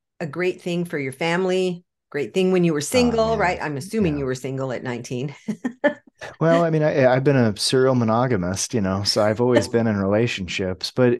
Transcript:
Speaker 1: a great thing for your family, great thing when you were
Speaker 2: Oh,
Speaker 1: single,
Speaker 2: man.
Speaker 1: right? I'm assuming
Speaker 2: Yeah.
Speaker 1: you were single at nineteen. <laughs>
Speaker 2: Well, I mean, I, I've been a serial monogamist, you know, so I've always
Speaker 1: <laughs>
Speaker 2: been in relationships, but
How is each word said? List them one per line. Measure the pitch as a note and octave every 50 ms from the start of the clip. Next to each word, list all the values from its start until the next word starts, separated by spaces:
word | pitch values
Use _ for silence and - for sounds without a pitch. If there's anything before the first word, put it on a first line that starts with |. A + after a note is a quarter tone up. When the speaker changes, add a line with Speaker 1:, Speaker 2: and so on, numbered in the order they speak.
| _ _ _ _
Speaker 1:
a | F3
great | D3 C3+ E3+ F3+ F#3 F3+ F3+
thing | - F#3 F3 F3 F3
for | E3+ E3+ D3
your | C3+ C3+
family, | C3+ - E3+ E3 E3+ F3+ F#3+ F#3 F#3 F#3 F#3 F#3 F3 F3 - _ _ _ _ _
great | - D3 C3 G#2+
thing | - F#3+ F#3 F#3
when | F#3 F3+ F3
you | E3+
were | D3+ D3
Speaker 2:
Oh, |
Speaker 1:
single, | C#3+ - - B3 A#3+ A#3+ A3+ A3+ A3 A3+
Speaker 2:
man. | A3+ G#3
Speaker 1:
right? | F#3 F3+ F3+ -
I'm | - D3+ C#3+
assuming | C3 C3+ G3 A3 A3 G3 D#3+ D3
Speaker 2:
Yeah. | D3
Speaker 1:
you | C#3
were | B2+ B2+
single | B2+ - C3 C3+ C3 C3+ C3
at | A#2+ -
nineteen. | - B2 A#2+ A#2 B2 - C3+ B2 C3 D3 C3+ - _
<laughs> | - G#3+ - - B3 B3 - - D4 D4 - _ - _ _ - - - -
Speaker 2:
Well, | D#3 E3 E3 E3+ E3+
I | D#3+
mean, | D#3+ D#3
I, | D3+ D3+ - D3 B2+
I've | B2 B2+ C3 C3+
been | C#3+ C#3
a | C3 A#2+ A2 G2
serial | - - - C3+ C3 C3 C3 B2+
monogamist, | B2 A#2 A2 A2 A#2 C3 B2+ A#2+ F#2 E2+ F2+ G2 F#2+ - -
you | - A2+
know, | F#2+ F#2+ F#2+ G2
so | G2+ - - A2
I've | G#2 G#2+ G#2+ G#2+
always | B2 B2+ A#2+ A#2 A#2 -
Speaker 1:
<laughs> | -
Speaker 2:
been | A#2 A2+
in | A2+ G#2 G2
relationships, | F#2+ G2 G#2 A2 A#2+ A#2 - - F#2 E2 - G2+ F#2+ F#2 F#2 - - -
but | - B2+ B2+ B2 A#2+ -